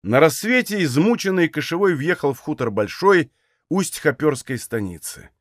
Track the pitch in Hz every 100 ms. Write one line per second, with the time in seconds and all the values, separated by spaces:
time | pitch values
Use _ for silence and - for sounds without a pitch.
0 | 98 127 156 - 214 247 - 208 160 127
1 | 196 233 196 185 165 156 135 170 196 156
2 | 151 180 143 131 - 151 120 104 104 -
3 | 190 185 147 _ _ _ _ 185 180 -
4 | 156 127 151 131 - 123 - 113 98 85
5 | - - - _